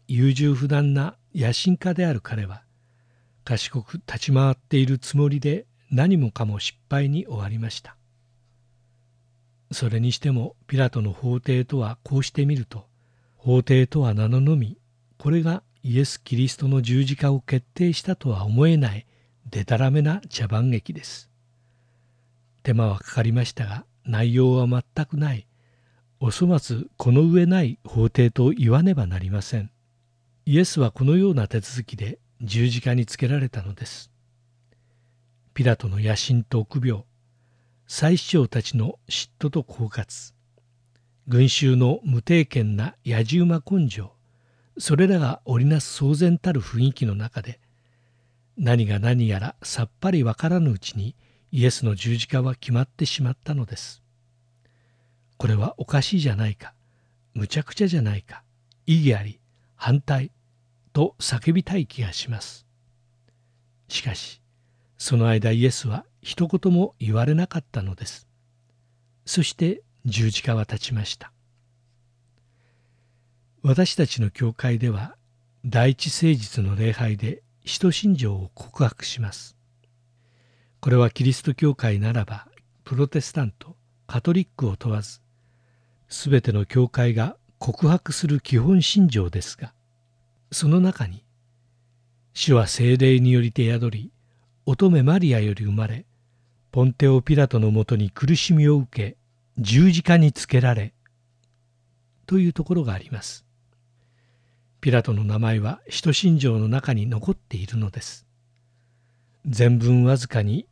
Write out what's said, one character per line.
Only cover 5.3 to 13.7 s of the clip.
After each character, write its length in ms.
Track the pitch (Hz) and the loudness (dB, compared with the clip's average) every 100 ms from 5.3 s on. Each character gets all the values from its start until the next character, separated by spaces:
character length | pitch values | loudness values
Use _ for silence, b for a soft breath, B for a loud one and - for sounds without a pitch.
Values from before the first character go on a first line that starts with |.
| 143 | 0
で 280 | 143 170 - _ _ | -2 -4 -8 _ _
何 240 | 127 170 185 | 0 2 2
も 160 | 120 | 0
か 120 | - | -2
も 140 | 110 101 | -6 -4
失 180 | - - _ | -8 -12 _
敗 180 | 139 139 | -4 -2
に 160 | 147 - | -4 -6
終 100 | 110 | -8
わ 120 | 101 | -6
り 120 | 110 | -6
ま 100 | 113 | -8
し 100 | - | -12
た。 160 | - _ _ _ _ _ _ _ _ _ _ _ _ _ _ _ _ _ _ | -18 _ _ _ _ _ _ _ _ _ _ _ _ _ _ _ _ _ _
そ 180 | - 120 | -6 -2
れ 120 | 113 | 0
に 100 | 123 | -2
し 80 | - | -2
て 140 | 143 | -2
も 240 | 127 - - - | -2 -4 -10 -6
ピ 100 | 135 | 0
ラ 140 | 127 | 0
ト 120 | 117 | 0
の 100 | 107 | -4
法 260 | 90 123 123 | -4 -4 -4
廷 260 | - 127 | -2 -2
と 140 | 123 139 | -2 -4
は 200 | 107 120 | -4 -8
こ 140 | - 139 | -4 -4
う 60 | |
し 80 | 131 | -2
て 140 | - 143 | -2 -2
み 100 | 143 | -2
る 80 | |
と、 240 | 117 110 - _ _ _ _ _ | -6 -14 -18 _ _ _ _ _
法 260 | 127 127 | 2 2
廷 240 | 127 | 4